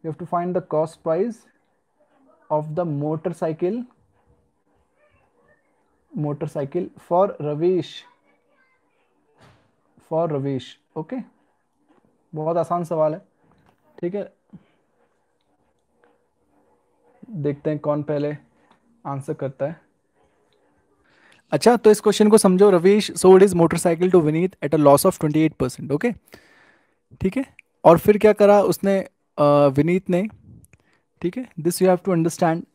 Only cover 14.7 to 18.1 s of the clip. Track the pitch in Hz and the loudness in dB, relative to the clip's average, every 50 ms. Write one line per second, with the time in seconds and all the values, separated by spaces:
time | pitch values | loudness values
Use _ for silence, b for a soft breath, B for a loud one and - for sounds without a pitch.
14.7 | _ _ _ _ _ _ _ _ _ _ _ _ _ _ _ _ _ _ _ _ | _ _ _ _ _ _ _ _ _ _ _ _ _ _ _ _ _ _ _ _
15.7 | _ _ _ _ _ _ _ _ _ _ _ _ _ _ _ _ _ _ _ _ | _ _ _ _ _ _ _ _ _ _ _ _ _ _ _ _ _ _ _ _
16.7 | _ _ _ _ _ _ _ _ _ _ - - 226 170 139 147 143 143 _ 160 | _ _ _ _ _ _ _ _ _ _ -20 -16 -12 -8 -8 -8 -8 -6 _ -8
17.7 | 151 147 - 143 147 147 147 147 | -8 -6 -6 -6 -6 -6 -4 -6